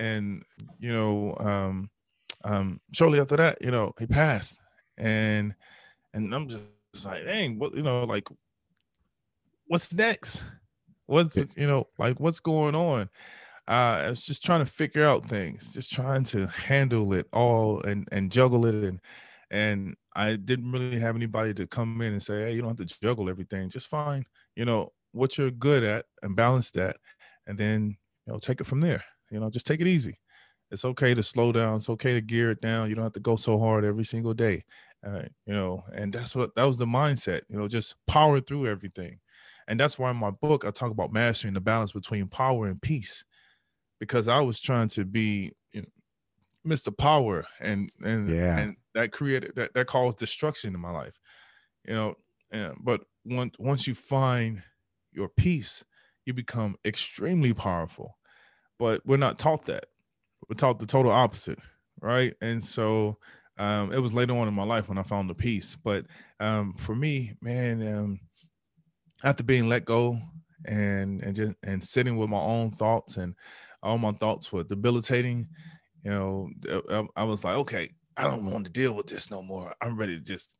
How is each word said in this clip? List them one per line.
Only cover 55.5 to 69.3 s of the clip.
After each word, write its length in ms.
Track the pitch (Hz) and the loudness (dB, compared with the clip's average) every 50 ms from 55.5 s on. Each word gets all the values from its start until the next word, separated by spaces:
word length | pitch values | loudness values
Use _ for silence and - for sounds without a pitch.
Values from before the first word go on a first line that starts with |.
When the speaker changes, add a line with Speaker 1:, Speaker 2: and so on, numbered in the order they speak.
| 175 139 95 - - - - _ _ _ _ _ _ _ - | 2 0 -2 -6 -8 -10 -12 _ _ _ _ _ _ _ -8
Speaker 1:
you 100 | 131 123 | -8 -6
become 420 | 127 117 - - 117 110 101 95 - - | -6 -6 -6 -4 -2 -2 -2 -4 -4 -4
extremely 680 | 107 107 - - - - - - 165 185 170 139 123 110 | -4 -4 -4 -6 -8 -6 -6 -2 0 2 4 4 4 2
powerful. 640 | - - 101 90 85 80 80 - - - - - _ _ _ _ _ _ _ _ _ _ _ _ - | 2 0 -2 -2 -2 -2 -6 -8 -14 -16 -16 -18 _ _ _ _ _ _ _ _ _ _ _ _ -2
But 280 | 120 113 110 - - | 0 0 0 0 2
we're 100 | 127 135 139 | 2 4 4
not 200 | 139 110 - - | 4 2 2 2
taught 280 | - 156 156 147 - | 2 2 2 2 0
that. 200 | - 65 - - - _ _ _ _ _ _ _ _ _ _ - - | -4 -6 -6 -6 -10 _ _ _ _ _ _ _ _ _ _ -14 -10
We're 80 | 113 | -2
taught 240 | - 143 131 120 107 | 2 2 2 2 2
the 60 | 113 | 0
total 260 | 104 - 135 127 117 | 2 4 6 6 6
opposite, 480 | 104 123 123 110 - - - - - - - - _ _ _ _ _ - | 8 6 6 4 2 -2 -8 -8 -10 -10 -12 -20 _ _ _ _ _ -8
right? 340 | - 113 123 127 127 - - - | -4 0 2 2 2 0 -2 -4
And 220 | - 117 117 113 104 | -4 -4 -4 -4 -4
so, 540 | - - 123 110 107 110 110 107 104 107 - _ - - - _ _ _ - | -4 -2 0 0 2 2 2 2 0 -2 -6 _ -20 -20 -20 _ _ _ -4
um, 320 | 104 104 104 104 101 95 | 0 0 0 0 0 0
it 80 | 123 135 | 0 0
was 120 | 127 117 | 0 0
later 240 | 110 123 123 123 123 | 2 2 2 2 2
on 120 | 120 117 107 | 0 0 0
in 60 | 104 | 0
my 100 | 98 98 | -2 0
life 240 | 110 117 110 101 - | 0 0 0 0 -2
when 100 | 95 98 | -4 -4
I 40 | |
found 280 | 95 - 104 101 95 92 | -2 -2 -2 -2 -2 -2
the 40 | 85 | -4
peace. 420 | - 104 120 113 95 - - - - | -2 -2 -2 -2 -2 -4 -8 -10 -6
But, 220 | - 110 101 92 - - - - - - _ - | -2 -2 -2 -2 -4 -8 -16 -20 -20 -18 _ -4
um, 340 | 107 107 110 107 101 98 90 | -2 0 0 0 0 -2 -6
for 200 | - - 113 110 | -6 -6 -4 -2
me, 400 | 123 147 156 143 135 123 104 113 - | -2 0 0 -2 -2 -4 -6 -10 -10
man, 400 | 120 117 123 127 123 120 117 113 110 107 | -8 -6 -4 -2 -2 -2 -2 -2 -2 -2
um, 320 | 107 104 104 101 98 95 - - _ _ _ _ _ _ _ _ _ _ _ _ _ _ _ _ _ - - | -2 -2 -2 -2 -4 -6 -10 -16 _ _ _ _ _ _ _ _ _ _ _ _ _ _ _ _ _ -2 0
after 180 | 139 | 0